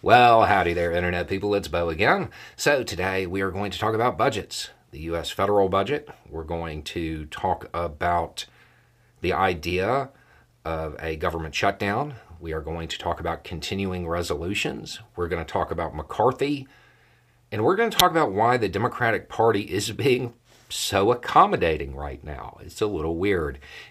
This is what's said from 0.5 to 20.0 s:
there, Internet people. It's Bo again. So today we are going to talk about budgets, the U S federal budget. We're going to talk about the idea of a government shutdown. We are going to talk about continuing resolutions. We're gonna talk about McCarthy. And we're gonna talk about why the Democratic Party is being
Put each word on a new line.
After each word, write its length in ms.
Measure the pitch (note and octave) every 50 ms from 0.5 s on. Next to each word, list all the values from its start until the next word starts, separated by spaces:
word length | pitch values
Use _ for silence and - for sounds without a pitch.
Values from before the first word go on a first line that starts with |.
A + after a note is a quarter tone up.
| G#2 G2 F2 F2 E2+
there, 180 | F2 E2+ E2+
Internet 360 | E2 F2 F2+ F2+ F2+ F2 F2 E2
people. 280 | G2 G2 G2 G#2 G2+
It's 120 | G2+ F2 D#2
Bo 220 | D2+ F2 E2+ E2+
again. 400 | E2 D#2 G#2 C3 F3 G3+ E3 A#2 - - - - -
So 280 | - - D3 D3 C#3 A#2
today 420 | - - E2 F2+ F#2+ F#2+ F#2+ F#2+
we 160 | F2 F2 G2
are 80 | G2 F#2+
going 220 | E2+ F#2+ G2+ G2+
to 80 | F#2 -
talk 160 | A2 G#2+ A2
about 200 | G#2+ A2+ B2 F#2
budgets, 540 | - A2+ C#3 B2+ G#2 E2 - - - - - - _ _ _
the 80 | - C2+
U 160 | D#2+ E2 E2
S 160 | E2+ D2 -
federal 380 | - - G2 G2 G2+ G2+ G2 F#2+
budget. 380 | F2+ G2 G2 G2+ C#3+ D3 - - - - _ -
We're 140 | - D#2+ D#2+
going 400 | D2+ E2+ E2+ E2 E2 D2+ D#2 D2+
to 420 | - - F2 E2+ D#2+ D#2+ D#2 D#2
talk 420 | D2 - - - F#2+ F2 - - - -
about 720 | E2+ F2 E2 D2 - F2 F2 F2 F2 E2+ D#2+ - - - - _ _ - _ _ _ _ _ _ _ _ _ _ _
the 120 | - F2 F2
idea 760 | D2+ F#2+ F#2+ F2+ D#2+ D#2 F2 F2 F2+ F#2 G#2 B2 C#3 C3+ C3 _ _ _ _ _ _ _ _ _ _ _
of 320 | D#2+ E2 D#2+ D#2+ D#2 D2 -
a 160 | - E2 D#2+
government 400 | D#2 F2+ F2 D#2+ E2+ D#2+ D#2+ -
shutdown. 580 | - - G2+ G2+ - G#2 G2+ G2+ A#2 C#3+ D3+ C3+ G#2+ - - E2+ E2
We 140 | E2 E2 D#2
are 80 | D#2
going 260 | D2+ D#2 D#2+ E2 E2 D#2+
to 100 | - -
talk 200 | - F2+ E2+ -
about 240 | E2+ E2+ E2 D#2 -
continuing 640 | - F#2 D#2+ D2 - G#2 F#2+ G2 F#2+ F#2 F2+ F2 E2
resolutions. 920 | E2+ F2 F2 - E2+ D2 E2 F2+ G#2 - - - - - - - - - - - _
We're 140 | - F2 E2
gonna 160 | F2 E2+ E2
talk 260 | - - F#2+ F2 -
about 240 | E2 E2 E2 D#2 -
McCarthy. 720 | D2+ D2 - - - G#2+ B2 C3 - C#3+ C#3+ D3 C3+ B2+ - - - _ _ _ _ _ _ _ _ _ _ _ _ _ _
And 120 | - G#2+ G#2+
we're 120 | C3+ F#3+
gonna 140 | G3 A#3 A3+
talk 220 | - - F#3 F3+
about 200 | D#3+ E3 D3+ A#2
why 260 | F#2+ G2 A2 A#2 B2 B2+
the 120 | A2 F#2+
Democratic 600 | E2 G2+ A2 B2 - - B2 A2+ A2 F#2 - -
Party 320 | - - A2+ A#2 G#2+ G2+
is 280 | G#2+ - - G2+ G2+ A2
being 440 | G#2+ F#2+